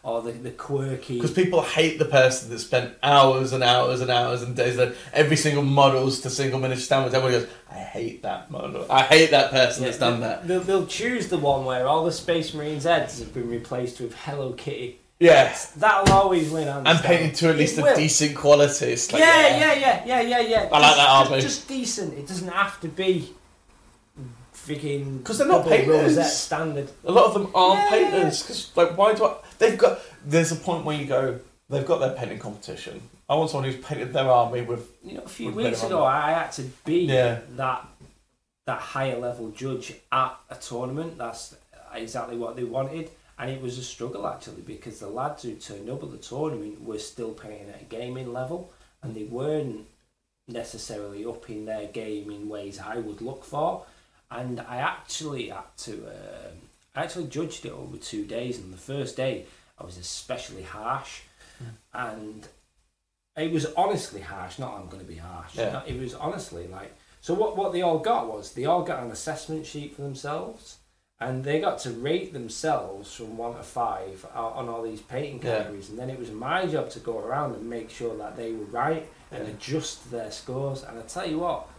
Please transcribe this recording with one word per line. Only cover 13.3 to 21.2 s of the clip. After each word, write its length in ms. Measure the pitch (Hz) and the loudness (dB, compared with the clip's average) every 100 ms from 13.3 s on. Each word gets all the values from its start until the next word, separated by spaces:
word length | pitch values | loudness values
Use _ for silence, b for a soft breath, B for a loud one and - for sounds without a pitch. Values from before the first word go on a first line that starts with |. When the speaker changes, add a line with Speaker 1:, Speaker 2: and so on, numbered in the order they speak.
Speaker 1:
been 140 | 131 117 | -8 -6
replaced 500 | 117 - 127 123 - | -6 -6 -6 -6 -6
with 140 | 117 | -12
Hello 380 | - - 143 127 | -10 -8 -6 -6
Kitty. 480 | 120 - 117 123 - _ _ | -6 -8 -8 -10 -12 _ _
Speaker 2:
Yeah. 380 | 170 147 127 - - 147 | 10 10 8 2 -10 2
Speaker 1:
That'll 340 | 214 196 196 | 4 6 8
always 360 | 196 190 180 151 | 8 6 2 0
win, 160 | 160 143 | -2 -2
hands 180 | 139 135 | 0 4
Speaker 2:
And 120 | 165 | 4
Speaker 1:
down. 40 | |
Speaker 2:
painted 320 | 180 170 160 - | 4 4 2 2
to 100 | 165 | 4
at 80 | 151 | 4
least 220 | 151 - | 2 4
Speaker 1:
It 20 | |
Speaker 2:
a 40 | |
Speaker 1:
will. 120 | 190 208 | 4 6
Speaker 2:
decent 400 | 151 - 151 143 | 4 2 2 2
quality. 500 | 143 147 143 143 123 | 8 8 8 4 -2
It's 180 | 120 - | 0 0
like, 80 | - | 6
Speaker 1:
Yeah, 260 | 330 330 294 | 8 10 8
Speaker 2:
yeah. 80 | 302 | 6
Speaker 1:
yeah, 180 | 302 | 4
yeah, 300 | 277 269 - 240 | 6 4 4 2
yeah, 140 | 247 | 0
yeah, 200 | 233 247 | 2 2
yeah. 280 | 220 226 151 | 4 2 4
Speaker 2:
I 80 | 147 | 8
like 40 | |
Speaker 1:
Just, 140 | 147 143 | 8 8
Speaker 2:
that 0 | |
Speaker 1:
just, 340 | 143 135 | 8 8